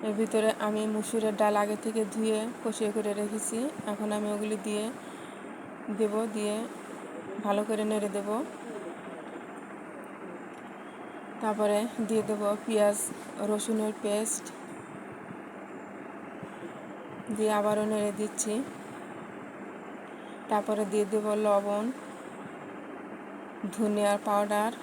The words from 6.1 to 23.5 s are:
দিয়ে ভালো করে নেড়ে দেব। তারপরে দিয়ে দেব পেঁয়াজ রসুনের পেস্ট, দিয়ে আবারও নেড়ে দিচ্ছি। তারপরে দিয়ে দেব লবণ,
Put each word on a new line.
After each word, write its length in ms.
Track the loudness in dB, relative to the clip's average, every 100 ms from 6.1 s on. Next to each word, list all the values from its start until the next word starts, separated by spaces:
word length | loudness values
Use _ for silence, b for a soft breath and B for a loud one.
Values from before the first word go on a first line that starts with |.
| 4 0
দিয়ে 200 | 0 0 0 -2 -8 -10 -10 -10 -10 -8 -4
ভালো 180 | 2 2 4
করে 160 | 2 4
নেড়ে 200 | 2 2 0
দেব। 120 | 0 0 -2 -6 -8 -8 -8 -8 -10 -10 -10 -10 -10 -10 -10 -12 -10 -10 -10 -10 -10 -10 -10 -12 -12 -12 -12 -12 -10 -10 -10 -2
তারপরে 400 | 0 4 6 6 2 0 2
দিয়ে 140 | 4 4
দেব 140 | 2 2 2
পেঁয়াজ 340 | 2 6 6 6 0 -4 -10 -4 0
রসুনের 420 | 2 2 2 2 0
পেস্ট, 420 | 2 2 2 -2 -4 -12 -12 -12 -12 -12 -10 -12 -10 -10 -10 -12 -12 -12 -10 -12 -10 -10 -10 -10 -10 -10 -10 -10 -10 -10 -10 -10 -4 2
দিয়ে 160 | 4 4
আবারও 260 | 4 4 2
নেড়ে 200 | 2 0 0
দিচ্ছি। 320 | -4 0 0 0 -2 -6 -10 -12 -10 -10 -10 -12 -12 -12 -10 -10 -10 -12 -12 -12 -12 -12 2
তারপরে 320 | 2 4 2 2
দিয়ে 140 | 2 4
দেব 140 | 2 4 4
লবণ, 400 | 6 6 6 2 0 -2 -8 -12 -12 -10 -12 -10 -12 -10 -10 -10 -10 -10 -10 -10 -12